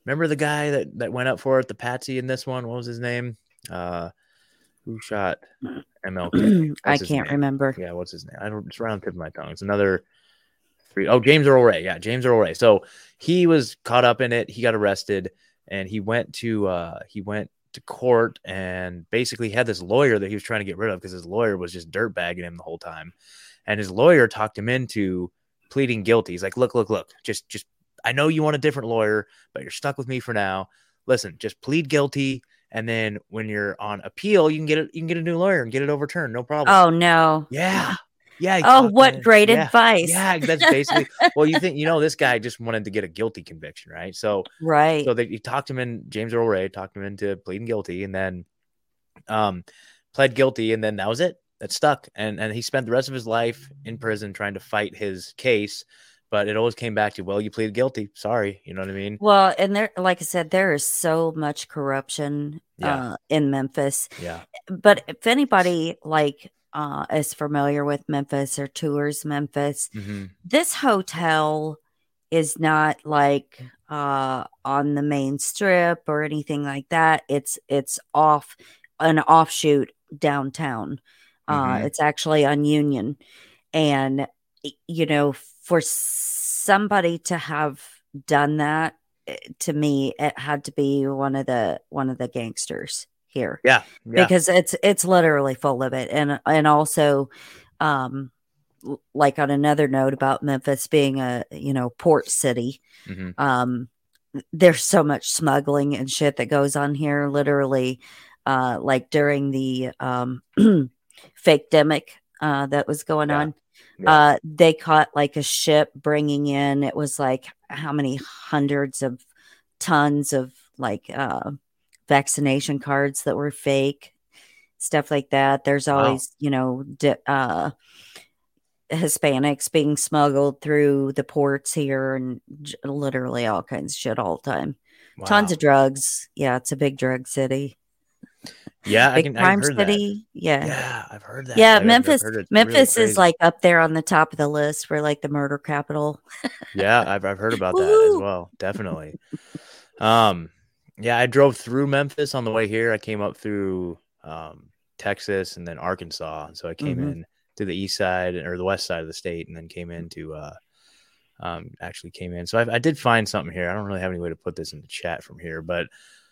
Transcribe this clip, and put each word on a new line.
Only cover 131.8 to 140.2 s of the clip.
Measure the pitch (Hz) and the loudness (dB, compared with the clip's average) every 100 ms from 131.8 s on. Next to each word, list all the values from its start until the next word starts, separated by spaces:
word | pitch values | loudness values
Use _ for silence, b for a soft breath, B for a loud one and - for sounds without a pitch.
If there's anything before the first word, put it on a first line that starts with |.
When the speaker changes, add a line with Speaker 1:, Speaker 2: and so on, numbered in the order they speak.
| 139 135 135 131 | -2 -2 -2 -4
Speaker 2:
and | 127 123 - 147 | -6 -10 -14 -18
j-, | 147 - | -16 -12
literally | 139 143 139 135 127 120 120 | -8 -6 -4 -4 -4 -2 -2
all | 98 | -2
kinds | - 98 73 | -4 -8 -8
of | - | -8
shit | - 110 | -4 -4
all | 104 82 | -2 -4
the | - | -4
time. | 90 67 - b b b - | -4 -4 -10 b b b -16
Tons | - 208 208 | 0 2 2
Speaker 1:
Wow. | |
Speaker 2:
of | 160 | 2
drugs. | 147 135 135 135 - - - - | 4 6 4 2 -4 -6 -10 -4
Yeah, | 139 127 | -2 -2
it's | - | -4
a | 135 | -2
big | 143 135 | -2 -2
drug | 131 127 127 | -2 -4 -6
city. | - 131 135 139 - _ _ _ _ - _ B B B - - | -4 -2 -2 -6 -10 _ _ _ _ -20 _ B B B -16 0
Speaker 1:
Yeah, | 104 131 | 4 4
I | 131 | 4
Speaker 2:
Big | |
Speaker 1:
can, | 143 117 | 0 2
I've | 185 | 2
Speaker 2:
crime | 202 | 4
Speaker 1:
heard | 147 143 | 2 0
that. | 202 208 | 0 0
Speaker 2:
city. | 208 208 | -2 -6